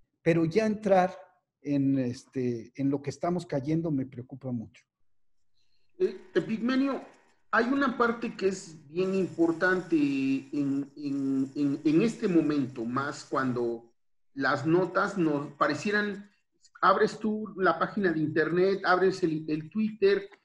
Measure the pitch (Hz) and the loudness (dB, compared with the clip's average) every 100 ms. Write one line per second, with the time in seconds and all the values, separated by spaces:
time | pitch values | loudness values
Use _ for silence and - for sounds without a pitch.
0 | _ _ 165 165 160 202 220 208 202 190 | _ _ 2 2 2 2 0 0 4 4
1 | 185 - - _ _ _ 143 143 135 135 | 4 -2 -20 _ _ _ -2 2 2 2
2 | 123 123 - 135 123 120 110 - 139 143 | 0 -6 -8 -4 -2 -4 -8 -4 -2 -2
3 | 143 - 170 180 170 143 135 160 165 139 | -4 -4 -2 -2 -2 -4 0 -2 0 -2
4 | 131 - 123 131 131 123 95 - _ _ | -4 -10 -14 -12 -8 -8 -8 -16 _ _
5 | _ _ _ _ _ _ _ _ _ - | _ _ _ _ _ _ _ _ _ -2
6 | 185 - - 190 165 220 240 262 277 247 | -2 -2 -6 -4 -2 -2 -2 0 0 -4
7 | - - _ _ _ 214 233 277 277 - | -10 -20 _ _ _ 0 0 0 0 2
8 | 233 233 233 - 190 190 - - 139 165 | 0 0 -6 -2 -2 -2 -10 -20 -8 -4
9 | 190 190 175 - 170 165 185 185 - 165 | -2 0 -2 2 0 2 0 0 2 2
10 | 143 135 135 135 135 147 139 139 139 - | 2 0 0 -2 -2 -2 -2 -2 -4 -8
11 | 147 139 135 135 135 147 143 143 160 160 | -6 -2 0 0 -2 -2 -2 0 2 4
12 | 226 - 202 170 147 147 127 - 113 127 | 2 0 0 2 2 0 -2 -4 -4 -4
13 | 143 147 - 143 131 120 120 113 - _ | -4 -6 -4 -2 0 0 -2 -4 -10 _
14 | _ _ _ 135 135 135 156 175 175 190 | _ _ _ -4 -2 0 2 2 2 0
15 | 196 196 160 143 143 - 151 143 208 208 | -2 0 0 0 -4 0 0 0 0 0
16 | 208 196 - _ _ _ _ - 185 196 | 0 -4 -12 _ _ _ _ 2 4 6
17 | 214 - 214 214 214 175 185 - 185 - | 2 0 -4 -4 -6 0 2 2 -2 0
18 | 185 156 151 156 156 175 190 196 147 180 | 0 2 0 0 2 2 2 2 2 4
19 | 190 - 170 156 160 156 156 214 214 - | 2 2 0 -2 -4 -6 -4 -2 -2 2
20 | 196 202 - - | 2 2 -4 -16